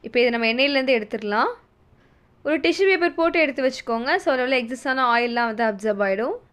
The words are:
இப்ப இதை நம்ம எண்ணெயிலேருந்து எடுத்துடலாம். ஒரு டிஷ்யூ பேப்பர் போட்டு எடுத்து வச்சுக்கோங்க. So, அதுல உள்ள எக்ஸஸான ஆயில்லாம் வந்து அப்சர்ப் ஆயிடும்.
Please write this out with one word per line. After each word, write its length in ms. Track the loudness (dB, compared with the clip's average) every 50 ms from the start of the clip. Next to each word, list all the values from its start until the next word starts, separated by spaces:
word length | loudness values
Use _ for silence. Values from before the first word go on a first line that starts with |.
| -14 -2
இப்ப 80 | 0 2 2
இதை 80 | 2 0
நம்ம 140 | 0 0 0 2
எண்ணெயிலேருந்து 440 | 2 0 2 2 0 2 2 0 0
எடுத்துடலாம். 520 | 0 -4 -8 -8 -4 -2 0 0 0 -2 -4 -8 _ _ _ _ _ _ _ _ _ _ _ _ _ _ _ _ _ -2
ஒரு 100 | -2 0 0
டிஷ்யூ 200 | -2 0 2 2 2
பேப்பர் 280 | 4 2 2 0 0
போட்டு 220 | 2 0 2 2 2 0
எடுத்து 180 | 2 0 0 -2
வச்சுக்கோங்க. 460 | -2 -2 -4 -6 -4 -4 -2 0 -2 -2 0
So, 40 | 0 0
அதுல 120 | 0 0 0
உள்ள 100 | 0 0 -2
எக்ஸஸான 420 | -2 -4 -8 -6 -4 -4 0 0 2 2
ஆயில்லாம் 360 | 2 2 0 0 0 -2 -2 -2
வந்து 140 | -2 0 -2 -2
அப்சர்ப் 340 | -2 -2 -2 -2 0 0 0
ஆயிடும். 280 | 0 0 -2 -2 -4 -6 -8 -12 _